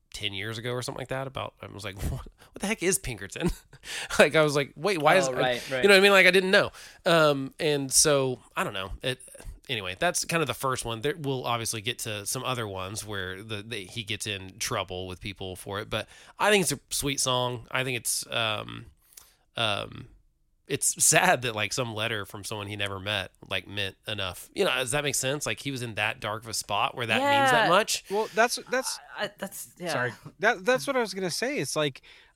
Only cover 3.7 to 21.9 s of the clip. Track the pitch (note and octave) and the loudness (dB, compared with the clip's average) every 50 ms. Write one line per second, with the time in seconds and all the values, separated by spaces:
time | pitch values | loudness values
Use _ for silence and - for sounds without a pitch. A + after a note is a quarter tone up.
3.7 | - - - - - - - - - - G3 D3+ C#3+ D#3+ D#3 D3+ C#3 D3 C#3 - | -20 -18 -14 -12 -10 -10 -8 0 4 6 6 8 8 6 6 6 4 2 0 -2
4.7 | - D3 D3+ G3+ G3+ D#3+ D3 D3+ E3+ F#3+ F3+ C3 B2+ - C3+ B2+ B2 A#2+ - - | -4 -4 -2 -2 0 4 6 6 6 6 4 2 0 0 0 0 0 -2 -4 -4
5.7 | C3+ B2+ B2+ G3+ G3+ F#3+ G3 G3+ G3+ F#3+ F3+ F3+ F3+ F#3+ F#3 F#3 G3 G3+ C#3+ - | 0 4 6 8 10 10 10 10 10 10 8 8 8 6 6 6 6 4 4 2
6.7 | - - - - - - - F#3 E3+ E3 D#3 D3 C#3+ C#3 C3+ C3+ - - E3+ D3+ | -2 -10 -18 -20 -16 -4 2 4 6 6 6 6 4 2 -2 -6 -6 -2 0 0
7.7 | D3 C#3+ C#3 C3 B2 - - D#3 C#3+ C#3 C3+ C3 B2 A#2 - _ - D#3+ F#3 C#3+ | 0 0 0 2 4 4 6 6 4 4 2 0 -2 -4 -10 _ -4 -4 -4 -4
8.7 | G#2 F#2+ F#2+ G2 F#2 - - C3 B2+ - - - - - - - - - - - | -4 -6 -8 -8 -8 -6 -4 -6 -6 -6 -10 -18 -20 -16 -16 -16 -16 -12 -8 -6
9.7 | C3 A2 F#2+ F#2 F#2 - E3+ F3 E3+ - - - E3 E3 D#3 B2+ A#2 - - C3+ | -6 -4 -4 -6 -4 -2 -2 0 0 -2 -2 -2 0 0 0 -2 -2 -2 -2 -2
10.7 | B2+ - - A#2 A2+ A2+ G#2+ D3 D3+ E3+ D3 C3+ C#3 B2+ B2 B2 A#2+ A#2 A2+ G#2 | -2 -2 -4 -6 -4 -4 -2 -4 -4 -4 -4 -4 -4 -2 -2 -2 -2 -2 -2 -4
11.7 | - A2 G2 B2 A#2 - - A#2 G#2+ G2+ G2+ - - C3+ A#2+ B2+ B2+ A#2+ A2+ G#2 | -6 -4 -4 -6 -6 -6 -6 -8 -8 -6 -6 -6 -6 -4 -4 -4 -4 -4 -4 -6
12.7 | F#2+ F#2+ F#2 F#2+ A2 G#2 G2+ G#2+ G#2+ G2 F#2 F#2 F#2 F#2+ A2 A2 A2 G2+ G#2 A2+ | -6 -6 -8 -8 -8 -10 -8 -8 -6 -6 -6 -6 -8 -10 -10 -10 -10 -10 -10 -10
13.7 | A#2 G#2 F#2 F#2 - A#2+ A2 G#2 G#2+ G2 - A2 G#2 F#2+ F#2+ F#2 F#2+ G#2+ - - | -10 -10 -10 -10 -10 -8 -6 -6 -6 -6 -6 -8 -8 -8 -10 -12 -12 -8 -6 -4
14.7 | B2+ G#2+ F#2+ - F#2 F2+ F#2 F#2 F#2 - - G#2+ F#2 - G2 F#2 F#2 - - G#2+ | -4 -4 -4 -4 -6 -8 -8 -8 -10 -10 -10 -12 -10 -10 -10 -10 -10 -10 -10 -8
15.7 | G2 G2+ A2 A2 A2+ A2 - - - - - - - - - G3+ G#3+ G3+ E3+ - | -8 -8 -6 -6 -6 -6 -6 -8 -14 -20 -20 -14 -6 0 2 4 4 4 4 2
16.7 | C#3+ - _ - - - - C#3+ C3+ C3+ - C3 B2+ B2 B2 B2 B2 A#2 A#2+ - | -2 -4 _ -6 -6 -4 -2 -2 -2 -2 0 0 0 0 0 -2 -4 -6 -8 -6
17.7 | - C3 C3 C3 B2+ A#2 A2 - - - - - C3 A#2+ A2+ A2 G#2+ G#2+ A2+ A#2 | -4 -4 -2 -2 -4 -4 -4 -4 -4 -4 -6 -4 -4 -2 -2 -2 -2 -4 -6 -10
18.7 | A#2 A#2 A#2 - - _ _ _ _ - - _ _ _ _ _ _ - A#2 G#2+ | -12 -14 -16 -18 -20 _ _ _ _ -20 -20 _ _ _ _ _ _ -2 -2 0
19.7 | G2+ G2+ G#2+ - - - - - - _ _ _ _ _ _ _ _ _ _ - | -2 -2 -6 -8 -10 -14 -16 -18 -20 _ _ _ _ _ _ _ _ _ _ -6
20.7 | C#3+ - - - - - - - - - F#3 F3+ F3 B2+ A#2+ B2 G#2+ G#2+ G#2+ G2+ | -4 -2 -2 -2 0 2 4 6 6 6 6 6 4 4 2 -2 -2 -2 -2 -2
21.7 | - - B2+ A#2 | -2 -4 -4 -4